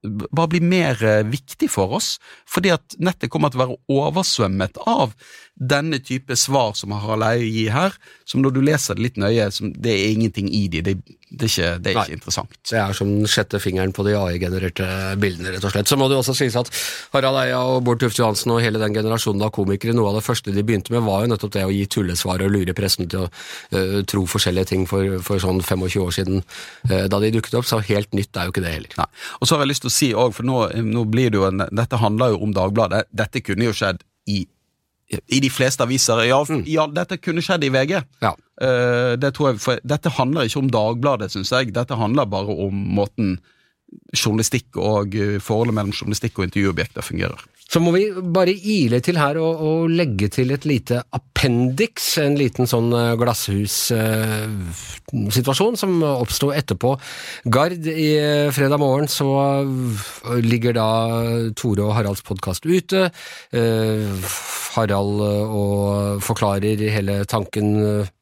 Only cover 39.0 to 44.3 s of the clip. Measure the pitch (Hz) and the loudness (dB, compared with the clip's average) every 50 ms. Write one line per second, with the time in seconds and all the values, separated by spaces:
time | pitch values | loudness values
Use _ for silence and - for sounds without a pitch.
39 | 123 127 120 123 139 139 131 - 147 135 120 107 - 131 123 - - 123 139 151 | 2 0 0 0 0 -2 0 2 0 0 2 0 0 -2 -2 -2 -2 -2 -4 0
40 | - 165 131 - 127 127 151 165 131 110 - 147 135 135 120 110 107 110 117 127 | 0 -2 0 2 0 0 2 0 0 0 0 0 0 2 2 2 2 2 0 0
41 | 139 143 135 107 107 92 - 98 95 - 127 127 131 117 95 120 123 - 139 110 | 0 0 0 0 -4 -6 -6 -6 -4 0 0 0 0 0 -2 -4 -2 -2 -2 0
42 | 113 107 120 147 131 101 101 95 101 101 101 78 98 98 98 98 98 92 95 98 | 0 2 2 2 0 0 -2 -4 -2 -2 -2 -2 -2 -2 -2 -2 -2 0 0 0
43 | 101 104 _ - 110 98 92 90 _ _ _ _ _ _ _ _ _ - - - | 0 0 _ -2 -2 -2 -2 -4 _ _ _ _ _ _ _ _ _ -20 -20 -20
44 | _ - - - - 117 | _ -6 -4 0 0 2